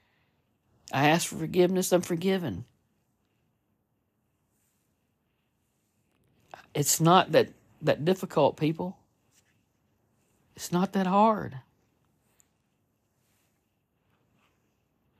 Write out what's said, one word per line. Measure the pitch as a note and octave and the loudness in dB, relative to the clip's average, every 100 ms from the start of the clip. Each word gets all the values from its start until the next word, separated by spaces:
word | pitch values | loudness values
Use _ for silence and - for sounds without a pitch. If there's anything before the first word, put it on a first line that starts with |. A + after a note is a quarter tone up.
| _ _ _ _ _ _ _ _ - | _ _ _ _ _ _ _ _ -8
I | C3 D3 | 0 2
ask | E3 - | 2 -2
for | C#3+ | -8
forgiveness, | D#3 F#3 F3+ F#3 F#3 | -4 2 2 2 0
I'm | F3+ | 0
forgiven. | F3+ E3+ F#3 F#3+ D#3 F2+ - _ _ _ _ _ _ _ _ _ _ _ _ _ _ _ _ _ _ _ _ _ _ _ _ _ _ _ _ _ _ _ _ _ _ _ _ _ _ - - | 0 -4 -2 -2 -4 -10 -14 _ _ _ _ _ _ _ _ _ _ _ _ _ _ _ _ _ _ _ _ _ _ _ _ _ _ _ _ _ _ _ _ _ _ _ _ _ _ -20 -12
It's | - D3 - | -4 -2 2
not | E3 F#3 - | 4 4 4
that, | D3+ A2 - _ _ | 2 2 -4 _ _
that | D3 - | -2 -2
difficult, | D3+ F#3+ F3+ E3 C#3 - | 0 -2 -2 0 0 0
people. | D#3 E3 F3+ - _ _ _ _ _ _ _ _ _ _ _ _ _ _ _ | -4 -4 -8 -10 _ _ _ _ _ _ _ _ _ _ _ _ _ _ _
It's | - - | -16 -4
not | F3+ F#3+ | -2 -2
that | G3 F#3 | -2 0
hard. | G3+ A3 G#3 - C3 - _ _ _ _ _ _ _ _ _ _ _ _ _ _ _ _ _ _ _ _ _ _ _ _ _ _ _ _ _ _ _ _ _ _ | 4 4 2 -6 -14 -20 _ _ _ _ _ _ _ _ _ _ _ _ _ _ _ _ _ _ _ _ _ _ _ _ _ _ _ _ _ _ _ _ _ _